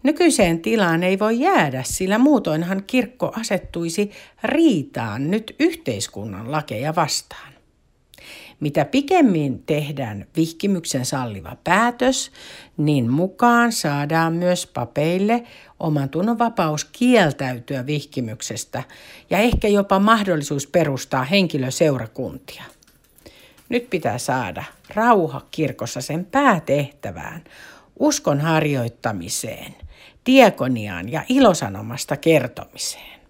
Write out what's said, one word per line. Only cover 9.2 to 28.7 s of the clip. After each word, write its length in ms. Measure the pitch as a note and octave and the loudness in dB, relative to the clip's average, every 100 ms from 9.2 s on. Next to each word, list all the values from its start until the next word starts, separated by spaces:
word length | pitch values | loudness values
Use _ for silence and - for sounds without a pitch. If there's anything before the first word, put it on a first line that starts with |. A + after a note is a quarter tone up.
| C4+ E3 C#3+ A#2 | 4 4 0 -4
tehdään 640 | - D3+ D3 C#3+ A#2+ G#2 G2 - | -2 -2 -2 -6 -8 -8 -8 -2
vihkimyksen 680 | D#3+ - G3+ F#3 - C3+ | -2 -2 -2 -2 -2 -6
salliva 520 | B2+ C3+ B2 G#2 D#2 - | -4 -4 -6 -10 -14 -10
päätös, 680 | - F#3 A#3+ A#3+ B3+ C4 - - - - - - | 0 2 2 2 0 0 -6 -16 -20 -20 -14 -2
niin 340 | D3+ D3 A#2 | 0 2 2
mukaan 600 | C#3 F#3 - A#3+ A#3+ A#3 | 0 0 2 4 4 2
saadaan 600 | A3+ D#3 C#3+ D3 D#3+ E3 | 0 -4 -2 -2 0 0
myös 340 | E3+ F3+ F3+ - | 0 0 -2 -4
papeille 760 | - A#2+ - D#3 F3+ G3+ A#3+ A#3+ - - _ | -8 -6 -2 0 0 0 0 -4 -20 -20 _
oman 280 | E3 D3 C#3 | -2 -2 -2
tunnon 300 | D#3+ G#3 A#3 | -2 -2 0
vapaus 460 | A#3 A#3 D#3+ D3+ | -2 0 -2 -2
kieltäytyä 1000 | - - B3 A#3+ E3+ C#3 C3 B2 - C3+ B2+ | -8 0 4 6 4 0 -6 -8 -8 -6 -4
vihkimyksestä 960 | D3 C#3+ - A#2 A2+ - G#2 - B2 - - - - _ | -6 -6 -8 -6 -8 -10 -10 -8 -10 -12 -20 -20 -20 _
ja 80 | F3 | 2
ehkä 300 | A#3+ - G#3+ | 2 2 2
jopa 300 | G3+ G3 F#3+ | 2 4 2
mahdollisuus 680 | G#3 A3+ G3 D#3+ D3 C#3+ - | 4 4 2 -2 -2 -6 0
perustaa 580 | F3 D3+ C3 - C3+ | 2 2 -2 -4 -4
henkilöseurakuntia. 1400 | C3 G3 F3 D3 C3 - D#3 C3 A#2 - A#2 - - - - _ _ _ _ _ - - - _ _ | 0 2 2 -2 -4 2 2 2 -6 -8 -10 -10 -18 -20 -20 _ _ _ _ _ -20 -20 -20 _ _
Nyt 220 | A#3+ A#3+ | -4 -2
pitää 280 | F3 D3 A#2 | -2 -2 -2
saada 460 | - C3 G#2 D#2+ C#3+ - - | -2 -2 -2 -8 -14 -18 -8
rauha 480 | G#3 A#3 G#3+ D#3+ C3+ - | 0 4 4 2 -6 -10
kirkossa 500 | - C#3+ - A#2+ C3 | -4 -4 -4 -8 -8
sen 240 | - D#3 | -6 -8
päätehtävään, 1200 | F#3 C4+ C#4 F3+ - C#3 C#3+ - G#2 E2 - D#3+ - - - - _ - | -2 2 2 2 0 -2 -2 -8 -14 -12 -12 -14 -18 -20 -20 -20 _ -2
uskon 420 | - C#4+ - C#3+ | 0 0 0 0
harjoittamiseen, 1300 | D#3 D#3+ D3+ | 2 0 0